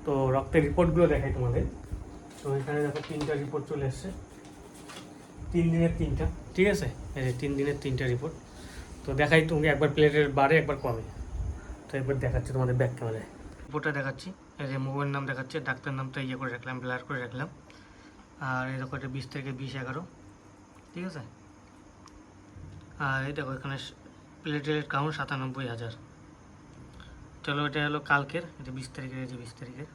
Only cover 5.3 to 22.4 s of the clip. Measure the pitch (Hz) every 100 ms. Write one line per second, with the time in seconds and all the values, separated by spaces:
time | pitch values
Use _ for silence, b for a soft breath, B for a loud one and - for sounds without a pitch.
5.3 | - - 175 170 165 170 165 160 135 160
6.3 | - - - 202 185 131 - - 139 131
7.3 | 123 143 139 139 139 139 127 131 123 160
8.3 | - - B B B B - - 135 147
9.3 | 160 160 156 156 139 151 156 151 147 143
10.3 | 135 139 160 143 139 127 113 104 - -
11.3 | - - - - - - 139 131 135 127
12.3 | 127 - 131 127 127 123 - 117 110 -
13.3 | - - - - 147 151 139 139 131 185
14.3 | 190 - - 139 135 135 139 143 139 139
15.3 | 131 131 156 131 127 143 135 131 135 131
16.3 | 127 127 120 127 127 123 123 - 131 123
17.3 | 123 151 - - B B B B B -
18.3 | - 131 127 131 131 131 131 131 135 131
19.3 | 143 135 127 135 131 127 135 180 - -
20.3 | - - - - - - 175 180 151 113
21.3 | - - - - - - - - - -
22.3 | -